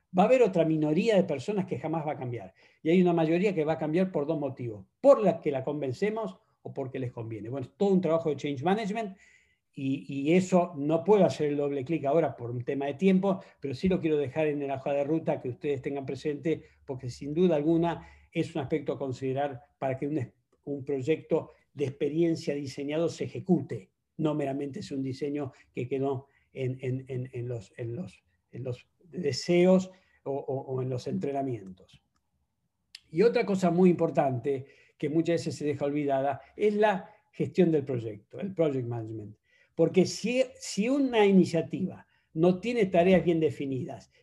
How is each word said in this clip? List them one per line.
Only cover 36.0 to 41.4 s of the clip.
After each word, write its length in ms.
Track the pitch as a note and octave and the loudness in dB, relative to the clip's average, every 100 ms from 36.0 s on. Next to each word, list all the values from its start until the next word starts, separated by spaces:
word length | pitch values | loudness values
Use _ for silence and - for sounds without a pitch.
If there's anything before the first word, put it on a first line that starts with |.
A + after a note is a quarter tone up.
| C#3 C3+ C3+ C3 - - | 0 0 0 -4 -8 -2
es 180 | G#3 | 0
la 340 | G#3 G#3+ F#3+ - - _ | 4 2 2 -4 -20 _
gestión 420 | - C#3+ - E3+ | -6 -2 4 4
del 120 | D#3 | 4
proyecto, 540 | C3 B2+ A2+ G#2 - - | 0 -4 -6 -10 -14 -10
el 140 | F#3+ | -6
project 340 | F3+ D#3+ C3+ A#2+ | 0 0 0 -4
management. 500 | A#2+ A2+ A2 G#2 G#2+ _ _ _ - | -6 -8 -10 -12 -18 _ _ _ 0
Porque 240 | E3 E3+ | 2 4
si, 380 | F3+ - G#3 B3 B3+ - | 2 0 -2 0 0 -4
si 320 | - - A3 | -8 -2 0
una 340 | C#4 C4+ A#3 | 2 2 4
iniciativa 840 | G3+ F#3+ | 6 6